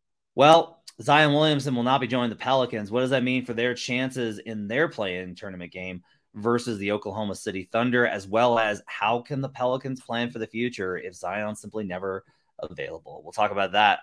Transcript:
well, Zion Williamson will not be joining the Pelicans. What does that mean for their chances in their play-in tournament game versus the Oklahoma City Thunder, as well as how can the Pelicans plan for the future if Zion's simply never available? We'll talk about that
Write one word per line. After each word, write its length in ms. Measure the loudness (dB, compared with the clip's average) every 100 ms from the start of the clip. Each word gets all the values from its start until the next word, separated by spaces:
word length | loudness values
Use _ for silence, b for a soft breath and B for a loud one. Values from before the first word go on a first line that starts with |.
| _ _ _
well, 480 | 6 10 10 6 -8 -20 -8
Zion 320 | 4 6 6
Williamson 400 | 6 4 2 0
will 80 | 0
not 180 | 2 2
be 60 | 2
joining 240 | 0 -2
the 60 | -2
Pelicans. 540 | 0 2 2 -2 -2
What 100 | -2
does 100 | 0
that 120 | 0
mean 220 | 0 -2
for 80 | -4
their 220 | -2 -2
chances 640 | -2 -4 -2 -2 -4 -4 -6
in 300 | -10 -8 -4
their 200 | -2 -2
play-in 460 | -2 -4 -4 -8
tournament 360 | -12 -14 -12 -14
game 320 | -12 -10 -12 _ _ _
versus 460 | -4 0 0 0 -4
the 140 | -2
Oklahoma 420 | -2 -4 -6 -6
City 300 | -6 -6 -8
Thunder, 420 | -4 -2 2 2 2
as 200 | 0 -2
well 320 | 2 4 4
as 220 | 2 -2 -8
how 340 | -4 0 0
can 220 | -2 -6
the 80 | -6
Pelicans 500 | -2 -2 -2 -4 -10
plan 300 | -6 -4 -4
for 80 | -4
the 80 | -6
future 500 | -4 -4 -4 -6 -6
if 180 | -8
Zion's 460 | -10 -6 -4 -6 -8
simply 240 | -10 -8
never 400 | -6 -6 -4 -6 _ _ _ -14
available? 640 | -12 -10 -10 -10 -16 -18
We'll 100 | -10
talk 180 | 0 0
about 220 | 0 0
that 260 | 4 4 4